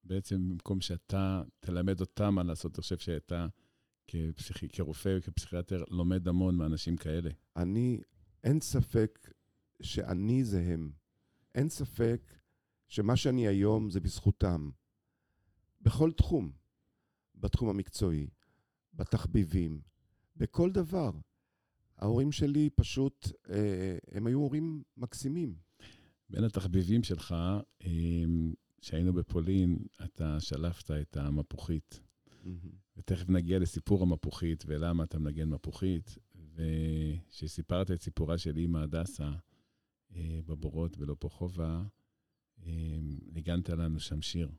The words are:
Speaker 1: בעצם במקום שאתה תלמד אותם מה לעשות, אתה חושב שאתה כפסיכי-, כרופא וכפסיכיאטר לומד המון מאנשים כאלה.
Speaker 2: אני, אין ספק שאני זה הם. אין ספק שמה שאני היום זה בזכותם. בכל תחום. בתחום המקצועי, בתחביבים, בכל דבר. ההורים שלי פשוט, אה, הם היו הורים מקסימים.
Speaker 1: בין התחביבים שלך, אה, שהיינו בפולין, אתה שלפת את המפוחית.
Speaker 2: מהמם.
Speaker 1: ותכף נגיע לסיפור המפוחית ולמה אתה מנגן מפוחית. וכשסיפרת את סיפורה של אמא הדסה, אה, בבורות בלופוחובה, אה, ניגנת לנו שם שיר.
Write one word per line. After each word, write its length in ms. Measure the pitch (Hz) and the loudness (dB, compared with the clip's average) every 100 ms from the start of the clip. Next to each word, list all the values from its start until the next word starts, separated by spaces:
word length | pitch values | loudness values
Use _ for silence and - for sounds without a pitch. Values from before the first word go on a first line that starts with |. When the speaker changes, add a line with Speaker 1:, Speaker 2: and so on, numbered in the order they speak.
Speaker 1:
בעצם 440 | 90 95 - 95 92 | -2 -4 0 0 0
במקום 320 | 87 - 95 | -2 -2 -2
שאתה 600 | - 85 _ 98 95 95 - _ | -2 -6 _ -2 0 -2 -4 _
תלמד 400 | - 87 92 90 | -4 0 0 0
אותם 340 | 92 - 104 | -2 0 2
מה 80 | 98 | 2
לעשות, 300 | 87 80 85 | 0 -2 -6
אתה 100 | - | -6
חושב 160 | - 87 | -6 -6
שאתה 480 | - 78 - 87 85 - _ _ _ _ - | -4 -6 -4 -4 -4 -6 _ _ _ _ -8
כפסיכי-, 600 | 85 80 78 - - 80 | -4 -4 -4 -10 -8 -8
כרופא 480 | - 78 78 98 95 | -6 -6 -2 0 0
וכפסיכיאטר 680 | 90 - - 87 87 92 - | 0 -4 -4 -8 -4 -4 -2
לומד 380 | 87 87 92 87 | 0 2 2 2
המון 280 | 90 92 87 | 4 4 4
מאנשים 400 | 78 78 82 85 | 2 0 -2 -2
כאלה. 340 | 80 80 85 76 _ 85 | -2 -2 -4 -8 _ -4
Speaker 2:
אני, 440 | 87 107 123 117 - _ _ _ | 0 2 0 -2 -6 _ _ _
אין 160 | - 151 | 2 2
ספק 720 | - 120 117 113 110 _ - - _ _ _ _ | 2 0 2 2 2 _ -20 -20 _ _ _ _
שאני 600 | - - - 87 104 127 | -6 -4 -2 0 2 2
זה 180 | 120 95 | 2 2
הם. 280 | 87 82 78 73 _ _ _ _ _ | 2 0 -4 -10 _ _ _ _ _
אין 140 | - 151 | -2 -2
ספק 680 | - 139 - 117 117 - - _ _ _ _ _ | -2 -8 0 2 2 -4 -20 _ _ _ _ _
שמה 280 | - 104 127 | 0 4 4
שאני 320 | 143 127 110 | 4 4 4
היום 420 | 98 104 110 110 | 4 4 4 2
זה 100 | 92 | -2
בזכותם. 680 | 82 - 101 - 98 85 73 67 _ _ _ _ _ _ _ _ _ _ | -2 2 2 4 2 2 -4 -10 _ _ _ _ _ _ _ _ _ _
בכל 320 | - - 160 | 0 4 4
תחום. 400 | 160 - 156 85 69 _ _ _ _ _ _ _ | 6 4 4 -2 -10 _ _ _ _ _ _ _
בתחום 340 | - 85 - 113 | -6 2 2 2
המקצועי, 580 | 98 92 - 95 78 73 _ _ _ _ _ _ | 0 -4 0 0 2 -2 _ _ _ _ _ _
בתחביבים, 840 | - - 110 92 107 87 92 82 78 - _ _ _ _ - | -8 -2 0 2 2 4 2 0 -4 -12 _ _ _ _ -6
בכל 340 | 113 - 175 | -2 2 2
דבר. 400 | 190 165 185 135 78 - _ _ _ _ _ _ - | 2 0 0 -2 -4 -12 _ _ _ _ _ _ -4
ההורים 360 | 101 117 143 | 2 2 2
שלי 380 | 147 147 147 151 | 2 2 4 4
פשוט, 580 | - - - 135 - - - - | 4 2 2 0 0 -8 -8 -6
אה, 480 | 95 104 92 95 90 - | 0 0 0 -2 -4 -6
הם 140 | 101 113 | -4 0
היו 120 | 131 | 2
הורים 440 | 143 147 165 156 - - | 0 0 -4 -6 -12 -10
מקסימים. 580 | 120 - 135 165 151 82 _ _ - - _ _ _ | -10 -6 -4 -2 -4 -6 _ _ -20 -20 _ _ _
Speaker 1:
בין 140 | - | 2
התחביבים 580 | 110 - 92 92 87 113 | 2 2 4 4 6 4
שלך, 320 | 113 82 - 85 87 101 - _ | 4 -2 -2 0 2 0 -4 _
אה, 420 | 90 82 85 85 82 82 82 - _ _ | -2 2 2 4 4 4 2 -2 _ _
שהיינו 320 | - 80 90 | -4 2 4
בפולין, 680 | 90 82 87 82 95 90 82 - _ | 2 0 -2 2 4 4 2 -2 _
אתה 360 | 82 - 80 76 | -12 -4 -2 -2
שלפת 500 | 82 71 82 87 - | -4 -2 -4 -4 -4
את 260 | 76 73 73 | -4 -4 -4
המפוחית. 840 | 71 73 71 - - 80 - - - _ _ - | -2 -2 -2 -8 -4 -4 -4 -20 -20 _ _ -18
Speaker 2:
מהמם. 140 | 90 87 87 95 _ - | -12 -12 -14 -18 _ -18
Speaker 1:
ותכף 320 | - 90 87 | -6 -4 2
נגיע 300 | 90 85 92 | 2 4 2
לסיפור 440 | 87 - - 101 | 0 -4 0 2
המפוחית 600 | 90 80 78 - 85 80 76 | 4 2 -2 -4 -4 -4 -4
ולמה 380 | 76 85 85 | -4 0 0
אתה 140 | 82 82 | -2 -2
מנגן 300 | 76 76 78 | -4 -2 -2
מפוחית. 720 | 73 - - 95 85 - - _ - 78 | -2 -6 -4 -2 -2 -6 -18 _ -20 -18
וכשסיפרת 1400 | 80 80 80 80 78 78 80 - - 76 - 80 90 95 | -6 -2 -2 -2 -2 -2 -4 -8 -12 -10 -8 -2 -2 0
את 120 | 87 | -2
סיפורה 360 | - - 78 85 | -4 -4 -2 0
של 200 | 82 76 | -2 -2
אמא 200 | 85 82 | 0 0
הדסה, 520 | 76 80 85 - 73 76 - _ _ _ _ _ _ | 0 -2 -4 -4 -6 -6 -12 _ _ _ _ _ _
אה, 260 | 90 80 80 80 | -8 -6 -6 -6
בבורות 500 | 78 73 78 82 73 | -6 -4 -2 -4 -4
בלופוחובה, 880 | 71 71 80 - 90 85 80 82 104 _ _ _ _ _ _ _ 85 | -6 -6 -8 -6 -6 -4 -4 -4 -6 _ _ _ _ _ _ _ -8
אה, 320 | 82 80 78 78 71 - | -6 -4 -4 -6 -8 -10
ניגנת 360 | 82 80 87 92 | -8 -2 -2 0
לנו 320 | 82 82 78 | -2 0 -2
שם 220 | - 76 | -4 -6
שיר. 280 | - 82 78 | -4 -4 -4